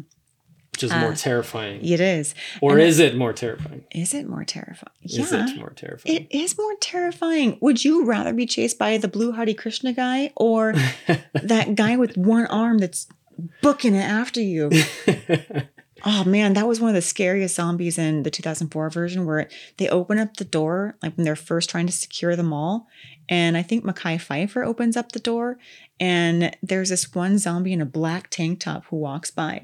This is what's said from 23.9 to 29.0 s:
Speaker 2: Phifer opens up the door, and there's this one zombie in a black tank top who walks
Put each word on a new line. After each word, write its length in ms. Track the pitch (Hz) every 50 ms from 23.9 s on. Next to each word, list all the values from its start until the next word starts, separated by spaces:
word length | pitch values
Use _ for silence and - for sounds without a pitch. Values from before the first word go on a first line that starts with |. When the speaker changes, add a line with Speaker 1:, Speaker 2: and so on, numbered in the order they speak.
| 175 - - 170 165
Speaker 2:
Phifer 480 | 165 - - 139 147 185 202 - 247 247
opens 300 | 233 226 233 240 233 226
up 160 | 240 233 240
the 80 | - 233
door, 400 | - 233 233 233 233 247 247 247 - - - - - - _ -
and 560 | 180 180 180 175 170 170 170 170 170 - - - -
there's 240 | 185 190 190 185
this 260 | 190 185 175 - - -
one 240 | 180 175 190 202
zombie 360 | 202 - 180 170 175 185 185 185
in 80 | 170
a 40 | 151
black 440 | 127 - 156 160 160 170 185 - -
tank 320 | - - 165 165 180 170
top 240 | - 170 151 - -
who 100 | - 170
walks 340 | 156